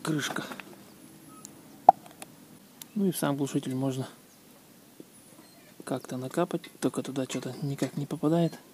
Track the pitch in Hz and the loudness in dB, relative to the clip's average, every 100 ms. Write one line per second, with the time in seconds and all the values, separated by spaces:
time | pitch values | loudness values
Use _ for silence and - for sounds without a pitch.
0 | - 156 - - - - - - - - | 0 -2 -2 -4 -6 -10 -14 -18 -20 -20
1 | - - - - - - - - - - | -20 -20 -20 -18 -18 -20 -20 4 8 8
2 | - - - - - - - - - 214 | 4 -18 -18 -18 -20 -20 -20 -20 -8 2
3 | 196 - 151 143 139 147 135 131 135 131 | 2 2 0 2 2 0 -2 0 0 0
4 | 131 - - - - - - - - - | -6 -10 -20 -20 -20 -20 -20 -20 -20 -20
5 | - - - - - - - - - 131 | -20 -20 -20 -20 -20 -20 -20 -16 -6 -6
6 | - 127 131 - 175 165 - - 131 127 | -4 -8 -4 0 0 0 -6 -2 -2 0
7 | 123 131 131 131 127 127 147 139 131 - | -4 -4 -4 -4 -6 -4 -4 -2 -2 -2
8 | 143 147 151 170 170 - - | -6 0 4 4 4 0 -18